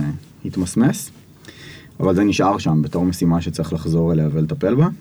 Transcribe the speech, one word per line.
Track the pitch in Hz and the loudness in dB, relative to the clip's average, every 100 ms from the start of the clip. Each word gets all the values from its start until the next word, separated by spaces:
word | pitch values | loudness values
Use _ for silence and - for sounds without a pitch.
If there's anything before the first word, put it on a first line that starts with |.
| 73 82 - - | -2 -6 -12 -14
התמסמס, | 98 95 90 110 139 - - - - - - - - - - - | -8 -4 -2 0 0 0 -10 -18 -20 -20 -20 -20 -20 -20 -16 -2
אבל | 92 | 0
זה | 92 | 2
נשאר | 104 87 95 - | 2 2 2 2
שם | 80 78 | 2 2
בתור | 73 87 | 2 0
משימה | 90 87 85 85 | 0 2 2 2
שצריך | 90 78 80 | -2 -4 -4
לחזור | 85 82 80 85 | -4 0 0 2
אליה | 80 76 | 2 2
ולטפל | 78 78 78 92 | 0 -2 0 0
בה. | 127 170 - | 4 2 0